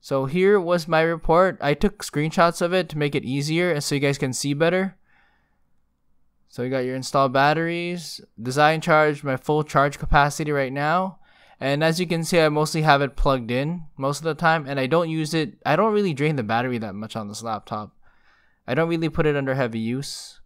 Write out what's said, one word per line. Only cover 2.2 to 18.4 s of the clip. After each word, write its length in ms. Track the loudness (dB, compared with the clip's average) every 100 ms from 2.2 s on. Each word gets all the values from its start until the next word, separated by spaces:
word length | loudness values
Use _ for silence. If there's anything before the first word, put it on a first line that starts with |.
| -2 2 2 2
of 100 | 0
it 160 | 0 -2
to 80 | -2
make 180 | -2
it 120 | -2 -2
easier 460 | -4 0 0 0
and 120 | 0
so 100 | -2
you 60 | 0
guys 160 | 0 0
can 160 | -4
see 220 | -4 -4
better. 420 | 0 2 2 -2 -6 _ _ _ _ _ _ _ _ _ _ _ _ _ _ _
So 140 | -8
you 80 | -4
got 160 | -2 -2
your 100 | -4
installed 380 | -2 0 2
batteries, 880 | 4 2 2 -2 -4 -4 -6 -10 -16 -18 -12
design 380 | -6 2 4 4
charge, 420 | 4 4 4 0
my 140 | -4 -6
full 280 | 0 0
charge 340 | 2 2 0 -2
capacity 520 | 2 4 4 0 -4
right 220 | -2 -2
now. 460 | -2 0 0 -2 -8 _ _ -20 _
And 240 | -2 0
as 160 | 2 0
you 60 | -2
can 180 | -2
see, 160 | 2 4
I 80 | 4
mostly 320 | 4 0 2
have 220 | 4 4
it 140 | 4 0
plugged 340 | 0 0 0
in 320 | -2 -2 -6 -10 -6
most 220 | -4 -4
of 40 |
the 100 | -4
time, 300 | 0 2 0 -2
and 140 | -4
I 60 | 0
don't 240 | 0 0
use 240 | -2 -2
it. 240 | -2 -2 -4 0
I 100 | 2
don't 160 | 2
really 220 | 2 0
drain 220 | 0 0 0
the 60 |
battery 360 | 0 -2 0 -4
that 160 | -6
much 220 | -10 -10 -10
on 120 | -10
this 140 | -10
laptop. 520 | -8 -8 -8 -10 -10 _ -20 _ _ _